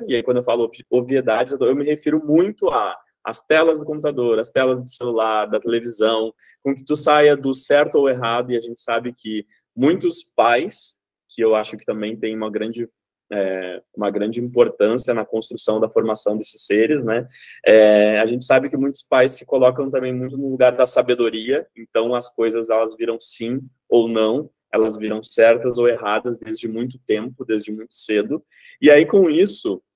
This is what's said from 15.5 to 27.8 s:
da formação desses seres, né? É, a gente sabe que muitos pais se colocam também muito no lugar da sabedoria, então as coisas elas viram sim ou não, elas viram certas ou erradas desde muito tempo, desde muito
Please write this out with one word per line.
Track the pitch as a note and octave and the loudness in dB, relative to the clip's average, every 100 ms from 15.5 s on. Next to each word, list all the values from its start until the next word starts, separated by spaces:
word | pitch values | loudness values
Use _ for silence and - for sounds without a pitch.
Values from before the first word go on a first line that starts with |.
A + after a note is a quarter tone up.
| A#2 - A2 | -8 -2 0
da | A2 | 0
formação | A2+ A2 G#2+ G#2 G#2+ | 0 -2 -2 -2 -4
desses | G#2+ - | -6 -8
seres, | - G#2 A2+ D3+ | -2 0 2 0
né? | A#2 A2+ B2 - - - - | -2 -4 -6 -16 -20 -2 6
É, | A2 G#2+ G#2+ G#2 G#2+ | 8 8 6 4 2
a | |
gente | A2 B2 | 0 -2
sabe | - C3+ C#3 | 2 2 2
que | C#3 | -2
muitos | C3+ C#3 | -4 -4
pais | - C3 C3 | -2 2 2
se | C3+ | 0
colocam | - C3+ B2+ B2+ C3+ | -4 2 2 2 -4
também | C3 B2+ | -4 -4
muito | B2+ B2+ C3+ | -6 -6 -6
no | C#3 | -6
lugar | C3 B2+ | 2 2
da | B2 B2+ | 4 0
sabedoria, | C3 B2 B2 A#2 A2+ A2+ C#3 - - | 2 0 2 0 -2 -4 -4 -4 -18
então | A2+ A2+ A#2 | -6 -2 0
as | B2 - | -2 -6
coisas | - A2+ A2+ A2+ | -2 -2 -2 0
elas | A2+ A2+ A2 | 0 0 -4
viram | A#2 A2+ | -6 -4
sim | - - A#2 C3 C3+ _ - | -6 -6 -6 -6 -8 _ 0
ou | A#2+ A#2 | 2 2
não, | A2+ A2 B2+ D#3 _ _ | 0 0 0 -6 _ _
elas | G#2 A2 G#2+ | 0 0 -2
viram | G#2+ G#2+ | -6 -6
certas | A2 - A2+ A#2 B2+ A#2+ | -4 4 6 6 0 2
ou | A#2+ | 2
erradas | A2+ G#2 A2 B2 A#2 | 2 -2 -2 -2 -8
desde | A2 A2 A2+ | -8 -10 -8
muito | A2+ B2+ B2+ | -6 -8 -8
tempo, | - G#2+ A#2+ B2+ | -4 -2 -4 -10
desde | A#2+ A2 G#2 | -4 -4 -4
muito | G#2+ | -12